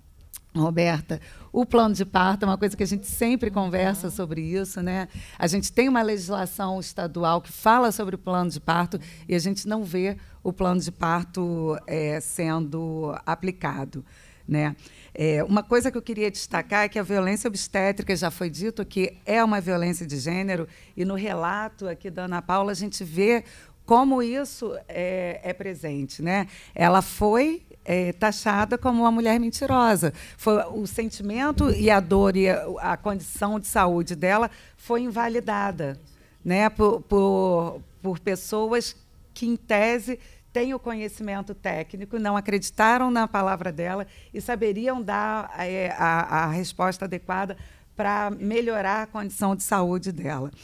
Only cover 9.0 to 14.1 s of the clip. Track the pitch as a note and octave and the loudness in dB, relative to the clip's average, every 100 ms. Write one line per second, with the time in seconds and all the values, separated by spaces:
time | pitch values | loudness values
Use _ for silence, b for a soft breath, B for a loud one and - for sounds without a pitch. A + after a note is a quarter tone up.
9 | B B - F3 F3 G3 G3+ A3 G3 F3+ | B B -2 0 0 -4 -4 -4 -2 -2
10 | F#3+ G3 B B - F3 F#3 F3+ F3 - | -2 -4 B B -8 -2 0 0 -2 -4
11 | E3+ E3+ F3 F#3 F3 E3+ D#3+ D3+ - D#3 | 0 0 -2 -4 -4 -2 -2 -4 -4 -4
12 | D3+ D3+ - - E3 D#3+ D#3 D#3+ E3 D#3+ | -2 -4 -6 -4 -2 0 -2 -4 -6 -4
13 | D3+ D3 - E3 F#3 F#3 D3 C#3+ C#3+ C#3+ | -6 -6 -4 -4 -4 -4 -6 -6 -8 -10
14 | - | -16